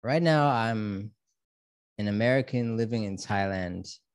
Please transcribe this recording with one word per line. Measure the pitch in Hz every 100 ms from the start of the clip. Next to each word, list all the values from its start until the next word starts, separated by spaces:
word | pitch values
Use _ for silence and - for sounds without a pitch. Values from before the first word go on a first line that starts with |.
Right | 113 156
now, | 170 156 147
I'm | 120 113 110 104 98 104 _ _ _ _ _ _ _ _ -
an | 104
American | 104 117 131 131 123 117 113
living | 113 117
in | 104 95
Thailand | - 101 98 95 90 90 95 - _